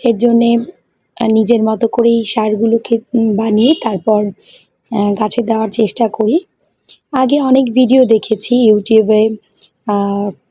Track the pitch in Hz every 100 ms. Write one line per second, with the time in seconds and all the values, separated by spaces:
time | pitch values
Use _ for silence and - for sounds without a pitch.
0 | 233 208 233 233 233 233 233 - _ _
1 | _ - 226 220 208 233 220 214 226 -
2 | 233 233 220 - 214 208 220 226 - 226
3 | - 233 226 202 220 208 240 320 226 196
4 | 170 214 208 - - - _ _ - 214
5 | 208 202 214 - 214 220 220 220 214 -
6 | 226 - 208 302 - _ _ _ - -
7 | _ 277 254 285 269 262 254 226 247 262
8 | 240 220 - 196 - 247 233 208 196 220
9 | 202 214 220 220 _ _ - _ - 202
10 | 202 202 202 - _